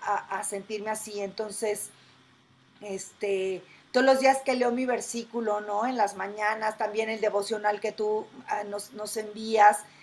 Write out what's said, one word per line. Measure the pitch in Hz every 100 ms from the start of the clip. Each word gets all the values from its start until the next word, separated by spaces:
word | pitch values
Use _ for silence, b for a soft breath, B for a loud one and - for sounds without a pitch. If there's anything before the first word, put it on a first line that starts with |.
a, | - 202 - 196
a |
sentirme | 202 202 196 214 214
así. | 214 - 202
Entonces, | 196 190 214 196 214 208 - b b b b _ _ _ _ -
este, | 208 190 - - 202 196 190 185 B B B
todos | 254
los | 262 262
días | 269 262
que | -
leo | 254 240
mi | 240
versículo, | 254 233 - 233 226 240 226 208
¿no? | 208 208 240
En | 254
las | 202 196
mañanas, | 196 208 214 220 220 214
también | 208 214 220
el | 220
devocional | 214 202 202 214 214 208
que | 220
tú, | 208 214 214 220 262 -
ah, | 208
nos, | 208 202 -
nos | 214 214 220
envías, | 214 208 220 220 208 214 B B